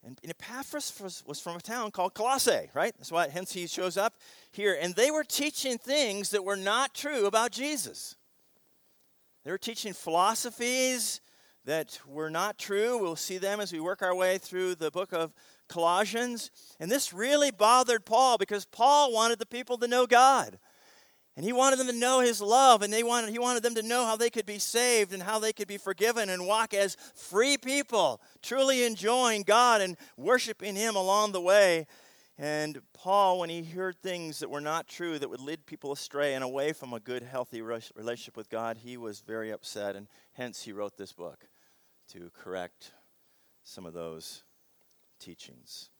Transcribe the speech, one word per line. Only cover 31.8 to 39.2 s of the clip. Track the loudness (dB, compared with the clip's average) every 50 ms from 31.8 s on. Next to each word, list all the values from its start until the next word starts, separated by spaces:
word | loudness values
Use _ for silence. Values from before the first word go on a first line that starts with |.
| -2 _ -16 -20 -20 -20 _ _ _ _ _
And | -8 -6 -4 -4 -4 -4 -6 -8 -12 -16 _
Paul, | _ -10 -2 2 4 4 4 4 4 2
when | -2 -6
he | -6 -10
heard | -10 -10 -8 -6 -6 -8 -8 _
things | -10 -8 -8 -6 -8 -10 -8 -10
that | -10 -8
were | -8 -6
not | -4 -4 -4 -4 -6 -8
true, | -12 -8 -6 -6 -4 -6
that | -6 -8
would | -8 -10
lead | -10 -10 -12 -12 _
people | -20 -18 -12 -8 -10
astray | -8 -8 -10 -10 -4 -2 -2 -2 -2
and | -4
away | -6 -6 -4 -2 -4 -4
from | -4 -6 -12 -12
a | -12 -12
good, | _ -8 -10 -10
healthy | -10 -8 -8 -8 -8 _ -10 -12
re-, | -8 -8 -8 -8 -10 -16 -18
relationship | -10 -8 -8 -8 -8 -12 -18 _
with | -18 -14 _
God, | -8 -6 -6 -6 -8 -10
he | -12 -18 -16
was | -12 -12 -12 -12 -14